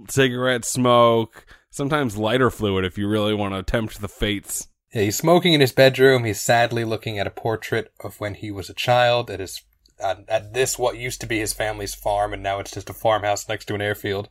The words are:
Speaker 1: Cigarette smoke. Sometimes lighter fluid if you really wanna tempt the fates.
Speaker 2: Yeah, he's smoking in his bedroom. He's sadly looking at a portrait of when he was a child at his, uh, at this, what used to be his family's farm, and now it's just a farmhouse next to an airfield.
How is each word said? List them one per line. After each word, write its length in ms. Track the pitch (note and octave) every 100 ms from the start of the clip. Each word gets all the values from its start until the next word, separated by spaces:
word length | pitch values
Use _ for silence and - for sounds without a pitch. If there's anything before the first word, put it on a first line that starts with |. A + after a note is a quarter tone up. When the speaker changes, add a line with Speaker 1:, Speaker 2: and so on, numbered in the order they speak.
| G2
Speaker 1:
Cigarette 560 | - C3+ B2 B2+ B2 -
smoke. 800 | - B2 A#2+ A#2+ A#2 A2+ - - - _
Sometimes 460 | - C#3+ D3+ C3 G#2
lighter 320 | G#2+ B2 B2
fluid 360 | - G#2+ F#2+ F#2
if 120 | G#2
you 100 | G2+
really 260 | G#2+ G#2+
wanna 300 | G#2+ G2+ F#2+
tempt 380 | F#2 A#2+ A2 -
the 60 | G2+
fates. 600 | - G#2+ G2+ - - - _ _
Speaker 2:
Yeah, 100 | A#2
he's 140 | G#2 -
smoking 360 | D#3+ F3 F3+
in 80 | D3+
his 120 | C3
bedroom. 500 | - C3+ B2+ C3+ C3
He's 160 | A#2 G2+
sadly 460 | - A#2+ A#2 A#2 A2+
looking 340 | A2 - G#2
at 80 | G2
a 40 |
portrait 600 | - A#2 A2 - A2+ G#2+ -
of 160 | G#2 -
when 160 | G#2 G2+
he 160 | G#2+
was 180 | G2+ F2+
a 40 |
child 560 | - - B2 A#2+ A#2+ A#2
at 120 | F#2+
his, 200 | F#2 - - _ _ -
uh, 140 | G2 F#2 G2
at 240 | A2 G#2
this, 260 | A#2 C3 -
what 180 | B2 A2+
used 220 | B2 -
to 60 | A#2
be 120 | A2+
his 140 | G#2+
family's 400 | - G#2+ G#2+ G2+
farm, 400 | - A2 G2+ G#2
and 80 | G2+
now 180 | G2 G2
it's 120 | G2
just 180 | - F#2+
a 40 |
farmhouse 560 | G#2 A2+ G#2+ G#2 G2+ -
next 160 | G#2+ -
to 100 | G#2
an 60 |
airfield. 480 | G#2 G2+ G#2+ G2 G2+